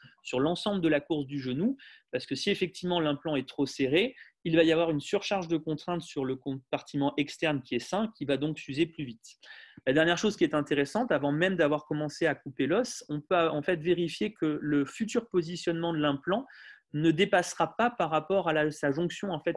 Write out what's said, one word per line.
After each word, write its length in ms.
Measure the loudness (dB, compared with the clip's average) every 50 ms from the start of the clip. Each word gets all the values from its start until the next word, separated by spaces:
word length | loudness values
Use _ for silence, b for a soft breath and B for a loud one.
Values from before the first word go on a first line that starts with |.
| b b b b -10
sur 160 | -4 0 0
l'ensemble 420 | 2 2 0 0 -2 -2 0 2
de 80 | 2 4
la 100 | 2 2
course 260 | 2 0 -2 -4 -4
du 140 | -4 -6 -6
genou, 380 | -4 -4 -2 0 0 0 0 B B B B B B _
parce 140 | -6 -6 -6
que 100 | -4 -6
si 140 | -2 0 0
effectivement 500 | 0 0 -2 -4 -4 -6 -4 -2 0 0
l'implant 360 | 0 0 -2 -2 -4 -4 -2
est 120 | -2 -4 -4
trop 180 | -4 -4 -4
serré, 500 | -2 -2 -2 0 2 4 4 2 2 B B B B B _ -4
il 120 | 2 4
va 80 | 6 6
y 80 | 6
avoir 200 | 6 4 4 2
une 80 | 2 0
surcharge 480 | -2 -2 -2 -2 0 0 -2 -2 0 0
de 100 | -2 -2
contraintes 460 | -2 -2 -4 -4 -4 -4 -4 -4 -6
sur 220 | -6 -6 -4 -4
le 100 | -2 -4
compartiment 800 | -4 -4 -6 -6 -6 -6 _ -6 -6 -4 -4 -2 0 0 0 0 0
externe 460 | -2 -4 -4 -2 0 0 0 0 -2
qui 100 | -4 -4
est 60 | -4
sain, 320 | -4 -2 -2 -2 -2 -2 -4
qui 100 | -6 -2
va 120 | -2 0 0
donc 220 | 0 -2 -4 -6
s'user 260 | -8 -6 -2 -2 -2
plus 180 | -2 -2 -6 -10
vite. 340 | -10 -10 -12 -18 -20 -20 B B B B B B B B B -2 2
La 60 | 4
dernière 260 | 4 4 4 4 2
chose 180 | 2 0 2 2
qui 60 | 0
est 100 | 2 2
intéressante, 580 | 0 0 0 0 0 0 0 0 -2 0 0
avant 200 | 0 0 2 0
même 240 | 2 2 2 2 2
d'avoir 300 | 2 2 2 2 0 -2
commencé 420 | -4 -4 -4 -2 -4 -4 -2 -2 0
à 80 | -2
couper 320 | -2 -6 -10 -4 -2 0 2
l'os, 360 | 2 2 0 0 -4 -10 -10 -8
on 100 | -8 -6
peut 160 | -2 0 2
en 280 | 2 2 2 0 -2 -2
fait 180 | -2 -2 0
vérifier 540 | 0 0 2 2 0 -2 -2 -2 -4 -4 -2
que 240 | -2 -2 0 0 -2
le 240 | 0 0 2 2 2
futur 420 | 0 -2 -4 -4 -2 -2 -2 -2 0
positionnement 640 | 0 -2 0 -2 -4 -4 -2 -2 -2 0 0 0 0
de 40 | 2
l'implant 480 | 2 2 0 0 0 0 -2 -2 -2 B B B B B B B B _ -4
ne 180 | 2 2 4
dépassera 640 | 4 4 4 4 4 2 2 0 -2 -2 -2 -2 0
pas 140 | 0 0 0
par 200 | 0 -2 -2 0
rapport 380 | 0 -2 0 0 0 0 2 2
à 60 | 2
la, 180 | 2 2 0
sa 200 | 0 0 0 0
jonction 400 | 0 0 -2 -2 -4 -6 -6 -4
en 100 | -4 -4
fait 140 | -2 -2 0